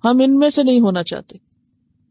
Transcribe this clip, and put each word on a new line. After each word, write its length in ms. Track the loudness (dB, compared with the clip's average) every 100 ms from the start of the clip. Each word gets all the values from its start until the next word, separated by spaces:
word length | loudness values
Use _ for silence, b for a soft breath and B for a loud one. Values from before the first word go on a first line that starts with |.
हम 180 | -2 2
इनमें 280 | 2 2 0
से 140 | 0
नहीं 180 | 0 2
होना 220 | 0 -2
चाहते। 380 | -8 -12 -16 -20 _ _ _ _ _ _ _